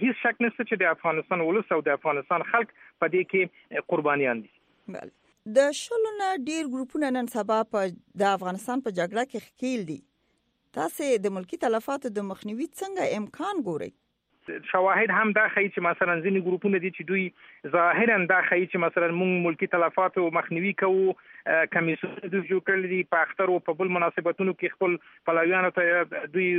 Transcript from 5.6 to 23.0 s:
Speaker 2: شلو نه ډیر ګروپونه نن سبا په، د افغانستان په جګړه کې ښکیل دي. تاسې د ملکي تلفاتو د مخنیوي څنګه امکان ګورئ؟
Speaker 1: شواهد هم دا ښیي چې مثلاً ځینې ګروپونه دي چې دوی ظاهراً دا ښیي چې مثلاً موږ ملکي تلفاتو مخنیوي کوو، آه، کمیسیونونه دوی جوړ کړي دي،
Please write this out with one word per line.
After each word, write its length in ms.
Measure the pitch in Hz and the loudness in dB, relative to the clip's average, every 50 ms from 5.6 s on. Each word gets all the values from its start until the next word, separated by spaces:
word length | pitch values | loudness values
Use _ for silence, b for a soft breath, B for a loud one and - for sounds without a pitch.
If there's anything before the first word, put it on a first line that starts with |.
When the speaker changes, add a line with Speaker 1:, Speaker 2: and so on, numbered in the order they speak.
| 277 285 | 4 4
Speaker 2:
شلو 400 | 302 - - - 480 453 440 440 427 415 | 2 -2 -6 -4 -2 -2 0 -2 -2 -2
نه 260 | 392 381 381 294 247 | -2 -2 -2 -2 -4
ډیر 220 | 294 311 320 311 | -4 -4 -4 -4
ګروپونه 420 | 269 247 262 262 262 - 302 294 269 | -4 -4 -6 -6 -4 -2 -2 0 0
نن 160 | 254 254 240 | 0 -2 -2
سبا 360 | 233 - 226 202 214 220 220 | -2 -4 -4 0 0 0 0
په، 260 | 220 - - 208 190 185 175 - _ _ - | 0 0 -2 -2 -2 -2 -4 -8 _ _ -4
د 80 | 180 | 0
افغانستان 580 | 202 202 196 185 190 185 185 196 - - 247 269 | 2 2 2 0 -2 -4 -6 -6 -6 -4 -4 -4
په 100 | 262 226 | -4 -4
جګړه 340 | 185 175 170 175 202 226 254 | -2 -2 -2 -2 0 -2 -4
کې 140 | 262 - 220 | -4 -6 -10
ښکیل 440 | - - _ - 254 254 262 233 190 | -12 -12 _ -6 -4 -4 -4 -4 -4
دي. 180 | 156 151 - - _ _ _ _ _ _ _ _ _ _ _ _ _ - | -6 -10 -12 -14 _ _ _ _ _ _ _ _ _ _ _ _ _ -6
تاسې 440 | - 302 330 - - 302 277 247 208 | -4 -4 -4 -4 -4 0 0 2 2
د 80 | 190 202 | 0 -2
ملکي 240 | 190 190 185 - - | -4 -4 -10 -10 -6
تلفاتو 520 | - 311 240 226 226 - - 277 277 - 247 | -2 0 0 0 0 -2 -4 -6 -4 -4 -6
د 100 | 202 208 | -6 -6
مخنیوي 480 | 202 196 196 - - 208 214 233 311 | -6 -6 -8 -8 -10 -8 -6 -6 -8
څنګه 500 | 330 - - 392 392 392 370 - - - | -8 -8 -8 -10 -6 -4 -2 -2 -2 -2
امکان 440 | 214 208 - - - 320 392 415 339 | -4 -6 -8 -8 -8 -6 -4 -4 -4
ګورئ؟ 300 | 226 190 165 - 87 - - _ _ _ _ _ _ _ _ _ _ - 160 160 151 - | -4 -4 -4 -6 -6 -10 -12 _ _ _ _ _ _ _ _ _ _ -10 -10 -10 -6 -2
Speaker 1:
شواهد 400 | - 185 185 190 185 190 226 208 | 0 2 4 4 4 4 2 2
هم 220 | 180 202 220 214 | 2 2 2 4
دا 120 | 202 214 214 - | 4 4 2 2
ښیي 200 | - 208 196 196 | 2 2 0 0
چې 100 | - 196 | 0 0
مثلاً 440 | 175 170 165 - 190 175 175 165 | 0 0 0 2 0 0 0 0
ځینې 180 | 160 196 190 190 170 | 0 0 0 0 0
ګروپونه 320 | 180 180 170 - 202 190 185 | 0 0 0 2 2 2 2
دي 120 | 170 185 | 0 -2
چې 120 | 175 - | -6 -6
دوی 300 | 165 160 190 190 185 175 - B B B B B B | -6 -2 -2 -2 -2 -4 -6 B B B B B B
ظاهراً 600 | 143 143 175 170 175 160 170 226 233 220 196 180 | -2 2 4 4 4 4 4 4 4 4 4 4
دا 140 | 170 190 180 170 - | 4 4 4 4 2
ښیي 180 | 185 180 185 | 2 2 0
چې 100 | 170 - | 0 0
مثلاً 340 | 180 170 165 - 180 170 165 | 0 0 0 2 2 0 2
موږ 340 | 170 175 185 185 185 180 175 | 2 0 0 2 2 2 0
ملکي 200 | 170 160 - 196 | 0 0 -2 -2
تلفاتو 640 | 180 - 175 170 160 - 185 185 185 - 190 180 165 | 0 2 2 2 2 2 2 0 2 2 0 0 2
مخنیوي 420 | 160 170 - - 170 165 180 202 | 2 0 -2 -2 -2 -2 -2 -2
کوو، 320 | 190 - 196 190 190 190 190 190 | -2 0 2 2 4 4 4 2
آه، 540 | 180 - - - - - - - 160 160 160 | 0 -2 -8 -20 -20 -10 -4 0 2 2 2
کمیسیونونه 680 | - - 170 165 165 160 - - - - - - 180 | 2 0 0 0 0 -2 -4 -6 -10 -10 -10 -8 -4
دوی 100 | 175 196 170 151 | -4 -4 -2 0
جوړ 120 | 190 185 - 202 | -2 -2 0 0
کړي 160 | 196 190 185 | 0 0 0
دي، 160 | 180 185 185 | -2 -2 -2